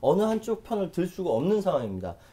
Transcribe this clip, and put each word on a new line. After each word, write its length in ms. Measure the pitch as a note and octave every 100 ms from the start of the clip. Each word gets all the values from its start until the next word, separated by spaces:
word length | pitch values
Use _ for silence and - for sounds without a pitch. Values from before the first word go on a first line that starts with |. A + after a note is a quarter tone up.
어느 200 | C3+ F3
한쪽 400 | G#3+ A3 A3 A3
편을 280 | - A3 F3+
들 140 | E3+ F3+
수가 240 | - F3
없는 320 | A2+ D#3+ G#3+
상황입니다. 540 | F#3+ D3+ A2+ F#2+ F#2 E2+ -